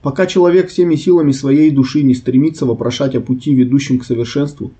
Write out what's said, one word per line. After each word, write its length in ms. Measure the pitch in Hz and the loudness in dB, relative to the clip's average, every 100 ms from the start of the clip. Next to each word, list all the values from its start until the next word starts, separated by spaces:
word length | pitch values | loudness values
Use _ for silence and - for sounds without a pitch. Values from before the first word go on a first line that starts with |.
Пока 240 | 143 139 185 | -8 -4 -2
человек 420 | 190 175 180 185 | 2 4 2 0
всеми 240 | - 175 | 0 0
силами 380 | 151 - 175 147 | 0 2 2 2
своей 400 | 131 139 143 156 | 0 0 2 4
души 320 | 139 127 156 | 2 0 2
не 100 | 139 | 0
стремится 540 | 123 123 127 156 156 131 | 0 0 0 0 -2 -4
вопрошать 480 | 110 117 - 139 131 | -2 -4 -2 -4 -4
о 60 | |
пути, 340 | - 127 151 131 | -4 -4 0 0
ведущем 420 | 127 139 139 123 | 2 0 0 -4
к 80 | - | -2
совершенству, 640 | 117 117 143 143 - 127 | -4 -4 -4 -4 -6 -14